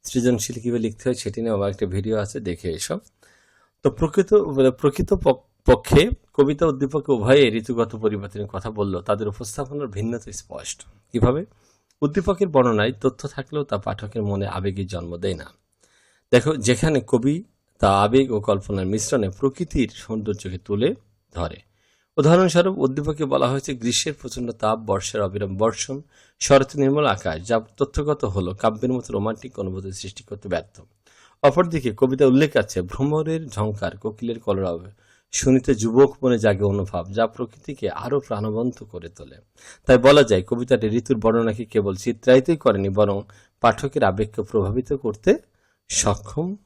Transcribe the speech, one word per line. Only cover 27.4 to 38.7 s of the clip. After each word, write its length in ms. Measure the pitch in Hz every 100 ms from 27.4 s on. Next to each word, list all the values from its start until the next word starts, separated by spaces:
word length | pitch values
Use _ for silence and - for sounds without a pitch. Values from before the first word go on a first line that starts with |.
| 92
যা 120 | 117 - _
তথ্যগত 480 | 139 - 147 143
হলো 300 | 113 92 90
কাব্যের 380 | 98 113 110 123
মতো 200 | 127 -
রোমান্টিক 460 | 110 107 110 127 -
অনুভূতি 340 | 95 92 95
সৃষ্টি 320 | 95 98 -
করতে 240 | - 104 104
ব্যর্থ। 320 | 85 - - - _ _ _ _ _
অপরদিকে 520 | 143 139 175 165 123 104
কবিতা 300 | 131 131 135
উল্লেখ 300 | 127 151 139
আছে, 260 | 98 92
"ভ্রমরের 680 | 90 - 139 151 156 160 156
ঝংকার, 480 | 104 107 104 - -
কোকিলের 440 | 113 107 120 113
কলরব 440 | - 98 95 85 92 _ _ _ _
শুনিতে 420 | - - 131 127
যুবক 500 | 120 113 117 139 -
মনে 140 | 131 120
জাগে 260 | 107 98
অনুভব", 420 | 101 98 98 90 87
যা 140 | 101 113
প্রকৃতিকে 640 | - 120 - - 139 104
আরও 300 | 80 110 143
প্রাণবন্ত 640 | - 107 107 107 123